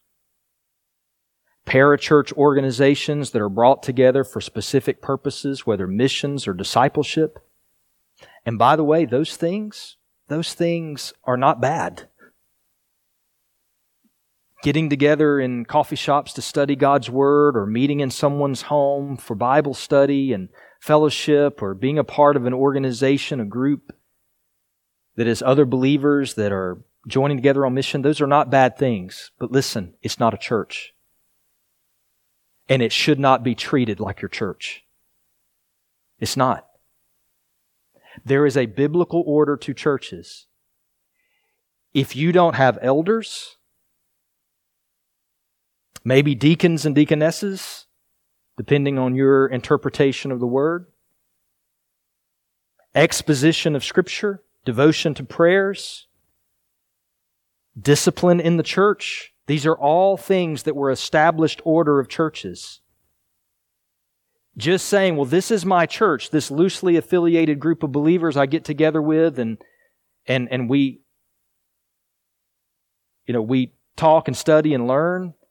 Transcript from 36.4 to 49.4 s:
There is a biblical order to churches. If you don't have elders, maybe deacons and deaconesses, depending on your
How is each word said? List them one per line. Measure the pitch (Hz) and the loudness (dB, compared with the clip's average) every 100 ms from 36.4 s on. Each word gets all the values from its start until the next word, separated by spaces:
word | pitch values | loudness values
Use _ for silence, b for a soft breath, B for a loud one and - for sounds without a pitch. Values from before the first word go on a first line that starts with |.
| 127 98 - _ _ _ _ _ _ _ _ _ _ _ _ _ B B | -2 -2 -10 _ _ _ _ _ _ _ _ _ _ _ _ _ B B
There | - 139 | -2 2
is | 147 131 | 2 2
a | 117 | -2
biblical | 107 143 175 165 170 | -2 0 0 0 0
order | 156 147 147 143 | 2 2 2 -2
to | - | -6
churches. | 131 156 135 - 87 - - _ _ _ _ _ _ _ _ _ _ _ _ _ _ _ | -4 -4 -4 -6 -18 -18 -20 _ _ _ _ _ _ _ _ _ _ _ _ _ _ _
If | 139 135 127 | -4 -4 -2
you | 160 | 0
don't | 180 170 127 | 2 2 4
have | 131 104 | 2 2
elders, | 123 143 175 226 214 - - _ _ _ _ _ _ _ _ _ _ _ _ _ _ _ _ _ _ _ _ _ _ _ _ - | 0 0 0 -2 -4 -14 -16 _ _ _ _ _ _ _ _ _ _ _ _ _ _ _ _ _ _ _ _ _ _ _ _ -10
maybe | 117 131 147 | 2 2 2
deacons | 120 143 170 175 160 151 | 2 2 4 2 0 0
and | |
deaconesses, | 139 147 151 156 - 202 190 - - - _ _ _ _ _ _ - | 2 2 2 0 -2 -8 -8 -12 -18 -20 _ _ _ _ _ _ -14
depending | 104 143 139 135 | -2 0 0 0
on | 127 | -2
your | 131 135 135 | 2 4 4